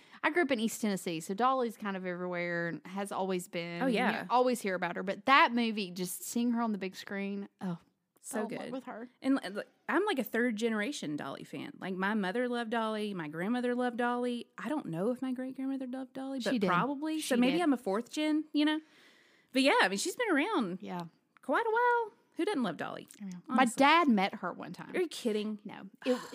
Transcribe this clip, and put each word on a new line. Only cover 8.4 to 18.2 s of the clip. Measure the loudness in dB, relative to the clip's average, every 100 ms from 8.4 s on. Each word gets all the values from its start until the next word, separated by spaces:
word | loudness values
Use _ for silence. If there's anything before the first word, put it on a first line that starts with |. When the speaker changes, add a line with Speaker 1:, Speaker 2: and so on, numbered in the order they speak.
| -4
Speaker 1:
in | -6
love | -8
Speaker 2:
good. |
Speaker 1:
with | -10 -10
her. | -14 -16 _
Speaker 2:
And, | 0 0
l-, | 0 -8
l-, | -10 _ -2
I'm, | 0 2
like, | 0
a |
third | 0 0 0 2
generation | 0 0 -2 -4 -6 -6
Dolly | -6 -10 -10
fan. | -12 -12 -8
Like, | -6 -2
my | 0
mother | 2 0 0 -2
loved | -2 -2
Dolly. | -2 0 -2 -4
My | -4 -6
grandmother | -4 -2 0 0 0
loved | 0 0
Dolly. | 0 0 -2 -4 -8 -10
I | -4
don't | -4 -2
know | -2 0
if | 0
my | -4
great | -4 -6 -6
grandmother | -4 -4 -6
loved | -8 -10
Dolly, | -10 -8 -4
but | 0
Speaker 1:
She | 2
did. | 4
Speaker 2:
probably. | 4 4 0 -2 -2
So | 0 4
Speaker 1:
She |
Speaker 2:
maybe | 4 4
Speaker 1:
did. |
Speaker 2:
I'm | 4
a | 2
fourth | 2 -2 -2
gen, | -2